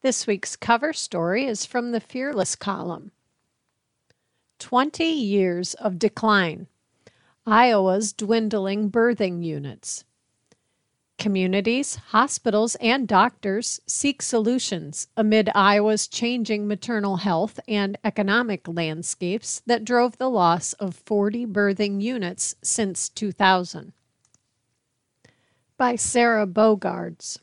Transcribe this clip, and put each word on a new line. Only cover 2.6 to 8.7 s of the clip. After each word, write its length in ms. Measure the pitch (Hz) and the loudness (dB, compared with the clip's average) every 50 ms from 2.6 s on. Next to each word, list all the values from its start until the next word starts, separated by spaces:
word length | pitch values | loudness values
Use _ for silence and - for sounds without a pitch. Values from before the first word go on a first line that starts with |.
| - 202 190 - - 175 165 - - 208 _ _ _ _ _ _ _ _ _ _ _ _ _ _ _ _ _ _ _ _ _ _ _ _ _ _ _ _ _ | -6 -6 -6 -4 -6 -8 -8 -10 -12 -20 _ _ _ _ _ _ _ _ _ _ _ _ _ _ _ _ _ _ _ _ _ _ _ _ _ _ _ _ _
Twenty 540 | _ - - 247 247 277 302 - - 330 330 | _ -10 0 2 2 2 2 0 -2 0 0
years 640 | 320 302 240 196 202 202 190 185 175 175 180 - - | 0 0 0 2 2 2 2 2 0 -2 -4 -6 -8
of 240 | - - 208 185 165 | -4 -4 -4 -2 2
decline. 680 | 226 208 _ - - 220 208 196 180 165 151 - 185 _ _ _ _ _ _ _ _ - _ _ _ _ _ _ _ | 0 0 _ 2 2 4 4 4 4 2 -4 -8 -14 _ _ _ _ _ _ _ _ -20 _ _ _ _ _ _ _
Iowa's 680 | 226 214 226 247 247 226 202 190 190 185 202 220 202 - | 2 6 6 6 6 6 4 4 4 2 2 -2 -4 -6
dwindling 760 | - 214 196 233 226 220 214 226 208 190 190 | -6 -2 0 0 0 2 0 -2 -2 -2 -2